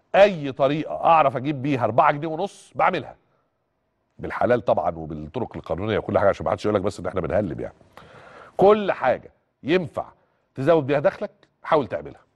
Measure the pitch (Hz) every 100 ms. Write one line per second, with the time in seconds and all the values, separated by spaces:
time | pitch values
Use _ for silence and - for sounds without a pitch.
0 | _ 175 208 170 139 127 139 151 - -
1 | 156 165 135 117 135 143 139 131 113 117
2 | 151 147 160 156 196 - - 123 165 175
3 | - - _ _ _ _ _ _ _ _
4 | _ - 82 - 101 120 98 110 82 82
5 | 78 78 78 123 107 80 - 82 107 95
6 | - 95 98 - 80 107 104 104 98 -
7 | 90 90 82 90 98 60 57 - _ -
8 | - - - - - - 196 214 190 -
9 | 127 104 - _ _ _ 117 180 143 -
10 | - _ _ _ _ - 135 165 131 147
11 | 165 - 208 _ _ _ - 160 123 80
12 | 71 - _